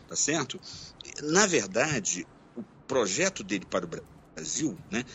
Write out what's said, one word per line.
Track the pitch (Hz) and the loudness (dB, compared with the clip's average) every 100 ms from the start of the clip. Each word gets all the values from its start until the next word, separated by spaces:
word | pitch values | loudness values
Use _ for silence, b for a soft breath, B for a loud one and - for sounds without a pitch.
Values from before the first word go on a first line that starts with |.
| - | -8
tá | |
certo? | 87 - 156 131 - B B B B - - | -2 0 0 -2 -8 B B B B -16 -8
Na | 151 175 208 | 2 4 6
verdade, | 151 98 101 151 135 95 92 - - - | 4 2 2 2 2 0 -4 -6 -16 -16
o | - - - - | -14 -14 -16 0
projeto | 131 101 107 185 - | 2 2 2 0 -2
dele | 98 98 | -2 -2
para | - 98 85 | 0 -2 -2
o | |
Brasil, | 80 - - - - 78 - 214 92 - | -6 -12 -20 -18 -12 -6 -2 -2 -2 -4
né, | 113 127 | -4 -4